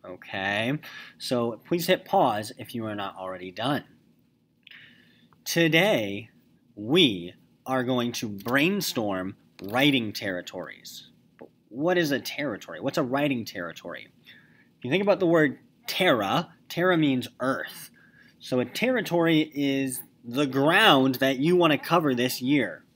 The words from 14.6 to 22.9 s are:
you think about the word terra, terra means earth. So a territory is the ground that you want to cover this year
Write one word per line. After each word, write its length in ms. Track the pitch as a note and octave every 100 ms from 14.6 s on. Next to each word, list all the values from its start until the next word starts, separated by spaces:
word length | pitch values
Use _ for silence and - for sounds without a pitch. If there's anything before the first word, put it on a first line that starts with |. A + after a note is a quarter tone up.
| _ _
you 60 | B2
think 120 | E3+
about 180 | G3+ F#3+
the 60 | F3+
word 320 | E3 D3 B2 _ _ -
terra, 600 | - F#3 B2 G2 B2+ E3+ - _
terra 260 | - F3+ F3
means 320 | D3+ B2+ A#2+ _
earth. 500 | B2+ A2+ - - - _ _ _ - _
So 220 | - B2+
a 40 |
territory 840 | B2 - A#3 B3+ D#3+ E3+ E3 D#3 D#3
is 460 | C#3 C#3 C3+ C3+ B2+ - _
the 240 | A#2+ A#2+ D3
ground 680 | C3+ C#3 F#3 G#3+ C#3+ C3+ B2+
that 220 | C3+ C3
you 180 | D3+ F3+
want 160 | E3+
to 60 | C#3
cover 360 | - E3+ D3+
this 280 | B2+ B2 -
year 420 | B2+ D3 G#2+ D#2 _